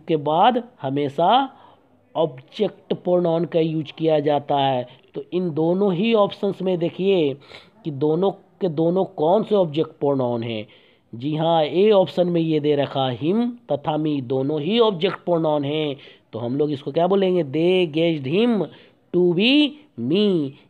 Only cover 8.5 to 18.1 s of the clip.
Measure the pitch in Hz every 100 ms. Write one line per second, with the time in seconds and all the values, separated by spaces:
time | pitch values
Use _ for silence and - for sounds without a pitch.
8.5 | _ 180 151 165 185 185 - 156 214 220
9.5 | 208 170 151 151 - 143 139 123 117 117
10.5 | 107 107 - _ _ _ 117 143 151 165
11.5 | 165 147 165 214 196 180 - 175 170 160
12.5 | 151 147 143 131 139 131 117 151 220 240
13.5 | 240 - 139 160 151 156 143 120 131 135
14.5 | 151 156 233 220 170 185 - - 170 156
15.5 | 151 139 156 151 135 - - _ 113 120
16.5 | 139 151 139 143 151 180 202 190 180 143
17.5 | 156 170 185 170 151 170